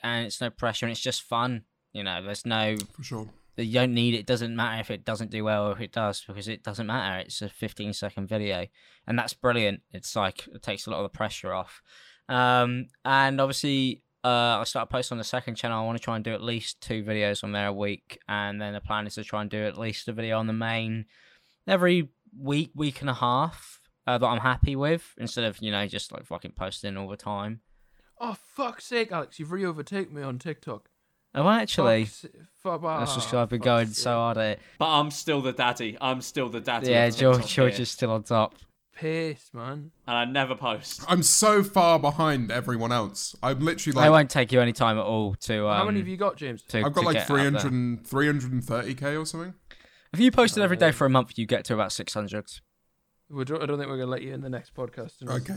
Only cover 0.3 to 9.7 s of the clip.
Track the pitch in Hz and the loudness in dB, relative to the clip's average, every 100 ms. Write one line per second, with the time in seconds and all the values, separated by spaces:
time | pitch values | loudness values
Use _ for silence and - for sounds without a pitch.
0.3 | - 120 - 120 110 117 113 127 - - | -6 -6 -4 -4 -2 -4 -4 -4 -4 -4
1.3 | 117 123 117 - _ _ 107 98 87 95 | -2 0 -4 -10 _ _ -10 -6 -6 -8
2.3 | 101 117 110 107 107 - - 127 117 110 | -8 -4 0 0 -2 -6 -12 -10 -10 -10
3.3 | - _ - 113 123 127 120 120 117 101 | -16 _ -8 -2 2 2 2 2 2 0
4.3 | 120 117 117 120 113 104 104 - 110 110 | -2 -2 -2 -2 -4 -6 -8 -6 -6 -6
5.3 | 110 107 104 104 101 113 117 104 98 - | -4 0 0 0 -4 -6 -2 -2 -4 -10
6.3 | 98 101 110 - 101 107 123 98 92 - | -12 -10 -10 -8 -8 -4 -4 -2 -4 -8
7.3 | - 104 - 110 - 104 98 101 - 98 | -10 -10 -8 -8 -6 -8 -6 -8 -8 -6
8.3 | 110 104 90 92 _ _ _ - 120 113 | -4 -2 -4 -6 _ _ _ -4 -2 -2
9.3 | - 127 120 104 | -2 0 2 2